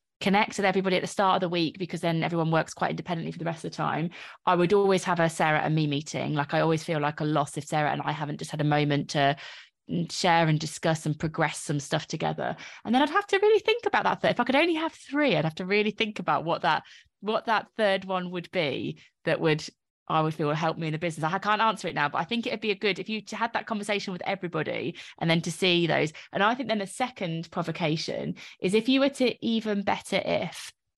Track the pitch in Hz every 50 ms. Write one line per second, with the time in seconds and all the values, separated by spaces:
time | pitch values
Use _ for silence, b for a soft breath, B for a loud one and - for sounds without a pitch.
0 | _ _ _ _ - 202 190 208 208 - - - 202 190 185 196 185 190 180 170
1 | - - - - 202 190 185 185 185 170 175 175 165 151 - - 185 165 - 165
2 | 175 170 165 165 156 165 170 170 160 160 160 160 - - - - - - 160 165
3 | 165 - 175 165 160 160 165 170 160 170 165 160 - 165 - - 156 143 - 147
4 | 160 175 B B B B B B _ 185 180 175 175 170 208 202 202 196 190 180
5 | - 196 175 170 165 165 - - 170 156 156 151 - 156 156 160 156 147 143 143
6 | 160 - - 131 131 135 151 147 143 - - 156 156 160 160 156 - - 165 151
7 | 147 147 151 - 156 151 151 147 147 - - 156 - - 160 151 151 139 135 143
8 | 139 147 151 151 156 143 147 - - - - 151 147 151 147 147 147 147 143 143
9 | - - - 151 139 139 135 B B B B B B B B _ _ - 165 175
10 | 170 165 - - - 180 165 165 165 156 156 151 160 151 - - - 170 160 156
11 | - 156 147 - - 156 156 - 160 147 - - - - 156 143 135 - - 151
12 | - - - 160 165 156 156 156 139 123 151 B B B B B B 214 226 262
13 | 294 294 320 403 403 - - 381 415 427 440 415 440 - 440 480 - 392 - 220
14 | - 190 - - - - - - 247 254 254 277 330 359 330 311 330 311 - -
15 | - - 269 294 302 262 180 147 151 160 156 - 185 180 202 208 208 214 202 -
16 | 226 214 214 - 180 - 151 139 143 165 165 - - 170 160 - B B B B
17 | B B _ _ 196 202 220 - - 240 220 202 - - _ - 220 196 190 196
18 | 190 190 190 180 180 175 180 180 165 - - 185 160 139 - - - - 156 B
19 | B B B _ _ 170 156 - 160 160 151 156 - - - _ _ _ _ _
20 | _ - 160 160 156 156 156 - 156 147 151 156 170 160 - 160 165 156 151 156
21 | 180 170 156 - 160 156 180 196 196 202 214 208 226 220 196 214 - 170 147 151
22 | 147 147 - 131 165 - 233 233 220 254 - 214 - 214 196 196 - 208 185 185
23 | 185 - 220 214 196 - 220 202 226 233 - - - - 226 208 202 - 208 202
24 | 202 208 185 175 - - 196 190 - 170 170 156 147 135 113 110 110 170 165 B
25 | B B B B - 165 165 170 160 175 160 - 190 185 175 175 170 160 147 139
26 | 147 156 B B B B - 190 196 214 247 254 254 220 220 208 196 190 - -
27 | 254 247 - - 196 170 165 165 165 - - 185 170 - 160 - 180 151 156 156
28 | - - - - 139 151 - B B B B B - 180 196 220 226 254 262 269
29 | 269 277 254 - 254 233 - - - 226 226 226 220 220 208 202 202 202 196 185
30 | - - 202 180 - - 170 - 185 165 - - - - - _ _ _ _